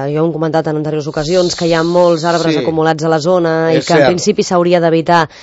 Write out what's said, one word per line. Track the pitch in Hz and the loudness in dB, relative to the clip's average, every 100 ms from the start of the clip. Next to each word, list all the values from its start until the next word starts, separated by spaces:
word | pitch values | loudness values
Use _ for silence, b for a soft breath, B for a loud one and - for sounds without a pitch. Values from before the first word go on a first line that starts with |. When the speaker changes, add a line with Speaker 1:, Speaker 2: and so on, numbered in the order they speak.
| 139 | -4
Speaker 1:
ja | 151 | -2
ho | 165 | -2
hem | |
comentat | 156 160 160 156 | -2 -2 -2 -2
en | 156 | -4
anteriors | 156 151 147 | -4 -6 -6
ocasions, | 160 151 185 180 - | -4 -2 0 0 -2
que | 170 | -2
hi | |
ha | 165 | 0
molts | 165 175 175 165 | 2 2 2 2
arbres | 170 160 165 147 | 0 0 0 -2
Speaker 2:
Sí. | |
Speaker 1:
acumulats | 127 160 160 156 | -2 0 0 0
a | 165 | 0
la | 160 | 0
zona | 156 185 165 160 165 | 0 0 0 0 0
i | 160 | 0
Speaker 2:
És | - | 2
Speaker 1:
que | |
en | 165 | 2
Speaker 2:
cert. | 131 | 2
Speaker 1:
principi | 180 - 208 | 2 -2 -2
s'hauria | - 180 175 175 | 0 0 2 2
d'evitar | 165 165 156 170 156 B | 2 0 2 2 0 B